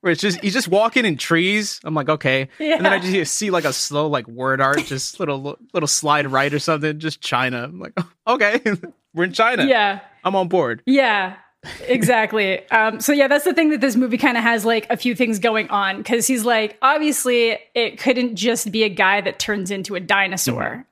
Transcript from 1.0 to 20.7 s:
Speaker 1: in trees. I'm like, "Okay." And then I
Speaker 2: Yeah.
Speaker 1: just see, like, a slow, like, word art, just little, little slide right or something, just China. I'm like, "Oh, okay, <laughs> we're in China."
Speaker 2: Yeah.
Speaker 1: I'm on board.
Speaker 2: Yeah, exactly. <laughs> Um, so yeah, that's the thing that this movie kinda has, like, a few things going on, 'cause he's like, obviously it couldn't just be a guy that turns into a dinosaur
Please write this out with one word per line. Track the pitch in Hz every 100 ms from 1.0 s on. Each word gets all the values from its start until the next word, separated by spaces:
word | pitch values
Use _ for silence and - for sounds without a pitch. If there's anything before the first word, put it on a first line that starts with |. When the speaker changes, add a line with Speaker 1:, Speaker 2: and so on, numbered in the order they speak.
| 226
Speaker 1:
in | 143
trees. | - 165 180 208 202 -
I'm | - 156
like, | 135
"Okay." | 156 143 131 135 -
And | 311 320 196
then |
I | 196
Speaker 2:
Yeah. | 180 190
Speaker 1:
just | 156 -
see, | 208
like, | 185 151
a |
slow, | 135 - 147 156
like, | 143 113
word | 117 131 135
art, | 135 143 -
just | 135 - -
little, | 165 139 139 143 -
little | 185 151
slide | - 151 147 139
right | 131 139
or | 147
something, | 143 156 151 151
just | 160 -
China. | - 127 127 123
I'm | 123 180
like, | 180 -
"Oh, | 170 _ - 247
okay, | 208 226 220 190 180
<laughs> | - _ 160
we're |
in | 180
China." | 175 220 247 269
Speaker 2:
Yeah. | 247 208 196 - _
Speaker 1:
I'm | - 196
on | 185
board. | 185 139 117 -
Speaker 2:
Yeah, | 269 262 208 185 190 _ _ - - -
exactly. | 247 226 240 214 214 196 185 -
<laughs> |
Um, | 226 220 220
so | -
yeah, | 285 269
that's | 285 302
the |
thing | 311 320
that | 302
this | 269 226
movie | 254 226
kinda | 277 240
has, | 233 233 208
like, | 226 214
a | -
few | 247 233
things | 247 214
going | 226 220 214
on, | 202 196 190
'cause | 214 233 226
he's | 262 220
like, | 226 214 214
obviously | 262 302 302 277 254 240 233 220 - -
it | 226 -
couldn't | - 247 247 214
just | 214 226 214
be | 202
a | 214
guy | 175 190 202
that | 196 -
turns | - 208 185
into | 196 180 190
a |
dinosaur | 180 196 196 185 - 117 110